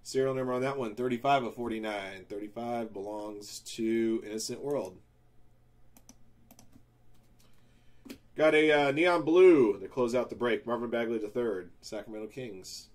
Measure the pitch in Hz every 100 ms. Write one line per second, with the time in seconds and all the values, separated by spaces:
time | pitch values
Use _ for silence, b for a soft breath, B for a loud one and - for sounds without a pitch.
0 | - 135 135 131 127 127 131 139 117 107
1 | 123 120 135 139 117 120 120 110 110 104
2 | 98 95 92 101 104 117 120 120 110 98
3 | 101 107 107 104 104 - - - 113 113
4 | 113 113 104 110 - 123 139 143 92 92
5 | _ _ _ - - _ _ _ - -
6 | - - - _ _ - - - - _
7 | - - _ _ b b b b b b
8 | b - _ - 156 151 156 147 139 139
9 | 180 175 147 170 185 160 113 101 95 -
10 | 120 123 120 104 120 110 113 117 117 113
11 | 117 113 104 123 117 95 87 - - 107
12 | 101 107 110 - 127 95 90 - -